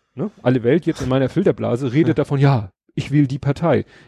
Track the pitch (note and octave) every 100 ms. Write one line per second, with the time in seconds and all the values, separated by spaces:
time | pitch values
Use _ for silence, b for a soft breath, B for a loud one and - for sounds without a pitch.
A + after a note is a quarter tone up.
0 | _ B2 G3+ - B2 C3 A#2 E3+ D#3+ -
1 | B2+ C3 C3 A#3 F#3+ G#2+ A2 A#2+ C3+ C#3+
2 | D#3 - C#3 C#3 C#3+ B2+ G2+ _ _ -
3 | - D3 C3+ C#3 C#3 - E3+ A2+ - b